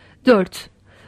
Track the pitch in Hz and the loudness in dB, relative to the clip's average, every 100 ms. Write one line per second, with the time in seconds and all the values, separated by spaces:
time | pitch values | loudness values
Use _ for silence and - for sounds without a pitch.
0 | - _ - 220 180 - - _ _ _ | -20 _ 0 0 0 -10 -20 _ _ _